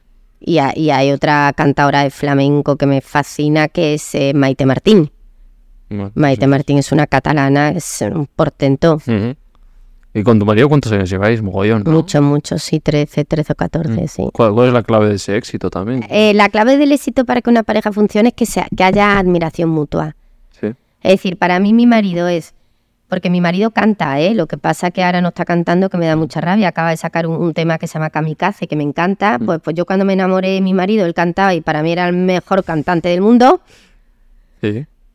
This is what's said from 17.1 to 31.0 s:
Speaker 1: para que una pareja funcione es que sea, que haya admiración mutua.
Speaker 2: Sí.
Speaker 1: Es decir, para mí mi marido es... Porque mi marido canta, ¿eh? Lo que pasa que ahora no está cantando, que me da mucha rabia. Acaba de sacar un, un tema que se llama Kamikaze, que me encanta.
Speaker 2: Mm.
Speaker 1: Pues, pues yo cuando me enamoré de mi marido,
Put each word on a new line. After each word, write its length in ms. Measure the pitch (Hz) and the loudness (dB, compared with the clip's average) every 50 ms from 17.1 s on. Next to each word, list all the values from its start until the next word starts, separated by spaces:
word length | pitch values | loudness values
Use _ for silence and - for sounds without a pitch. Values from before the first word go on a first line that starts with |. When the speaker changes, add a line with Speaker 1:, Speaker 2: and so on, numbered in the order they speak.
| 233 - 254 | -2 -2 0
Speaker 1:
para 160 | 233 247 247 - | 0 -2 -2 0
que 80 | 247 | 2
una 120 | 240 226 214 | 2 2 2
pareja 300 | - - 214 - 214 202 | 0 -2 -2 -2 -2 -2
funcione 360 | 208 214 202 - 208 214 247 | 0 -2 0 2 2 2 2
es 40 | - | 0
que 120 | - 240 | 0 -4
sea, 200 | - - 190 175 - - | -4 -2 -6 -6 -6 -2
que 60 | - 185 | 0 2
haya 340 | 190 185 202 202 208 202 202 | 2 4 4 4 4 4 2
admiración 500 | 190 180 180 175 165 160 - - 170 165 | 2 2 2 0 0 -2 -4 -2 -2 -2
mutua. 480 | 160 156 151 - - 160 156 156 - _ _ _ _ _ _ _ _ _ | 0 -2 -4 -4 -4 -4 -4 -6 -8 _ _ _ _ _ _ _ _ _
Speaker 2:
Sí. 80 | - 104 120 - _ _ _ _ _ | -8 -8 -8 -10 _ _ _ _ _
Speaker 1:
Es 100 | - 190 | 2 2
decir, 240 | 190 - 196 175 - | 2 2 -6 -4 -2
para 200 | - 180 180 180 | -2 0 0 0
mí 120 | 196 202 220 | 2 2 4
mi 140 | 233 240 | 4 4
marido 400 | 240 233 226 208 196 175 170 175 175 | 4 4 4 2 0 -2 -2 -2 -2
es... 260 | 175 170 156 - _ _ _ _ _ _ _ _ _ _ _ _ | -2 -4 -6 -8 _ _ _ _ _ _ _ _ _ _ _ _
Porque 220 | - 180 - 185 | -8 -4 -2 -2
mi 100 | 175 180 | 0 0
marido 300 | 175 170 170 185 208 226 - | 0 0 0 0 -2 -2 0
canta, 460 | - 202 214 214 - 160 151 135 139 | 0 0 0 0 0 -2 -2 0 0
¿eh? 140 | 156 185 226 | 0 0 0
Lo 120 | 220 165 - | 0 -2 -4
que 100 | - 147 | -6 -6
pasa 320 | - 165 156 - - 180 175 | -4 -4 -4 -2 -4 -6 -4
que 100 | - 180 | -2 -2
ahora 160 | 180 180 180 | 0 0 0
no 80 | 180 175 | -2 -2
está 160 | - - 175 | -2 -6 -4
cantando, 460 | - 175 175 170 - 170 180 190 190 | -2 -2 -2 0 0 0 0 0 0
que 60 | - | -2
me 100 | 180 170 | -2 0
da 80 | 160 160 | 0 0
mucha 240 | 156 160 127 - 160 | 0 -2 -4 -4 -4
rabia. 280 | 147 170 185 214 214 175 | -2 0 0 0 0 0
Acaba 220 | - - 165 165 | -2 -2 -2 -2
de 60 | 160 | -4
sacar 300 | 160 - 165 - 170 165 165 | -4 -6 -6 -4 -4 -4 -4
un, 80 | 165 151 | -4 -2
un 120 | 170 170 156 | -2 -2 -2
tema 240 | - 165 165 160 160 | -2 -2 -2 -2 -4
que 80 | - 165 | -6 -8
se 60 | - | -8
llama 160 | 156 156 156 | -6 -6 -4
Kamikaze, 560 | - 156 156 160 151 - - 185 202 - - 165 | -4 -4 -4 -4 -4 -4 -4 -4 -4 -6 -8 -6
que 60 | - | -4
me 60 | 151 147 | -4 -4
encanta. 540 | 147 135 - 170 185 196 - - 208 240 247 | -4 -4 -2 -2 -2 -2 0 0 -2 0 -2
Speaker 2:
Mm. 80 | 226 | -2
Speaker 1:
Pues, 140 | 208 - - - | -2 -4 -4 -4
pues 140 | - 156 | -6 -4
yo 100 | 160 175 | -4 -4
cuando 180 | - 190 190 196 | -2 0 0 0
me 80 | 196 190 | 0 0
enamoré 360 | 190 190 185 185 185 185 190 | 0 0 0 0 0 0 -2
de 100 | 190 190 | -2 0
mi 140 | 190 185 190 | 0 0 0
marido, 320 | 190 180 185 220 220 | 0 0 0 0 0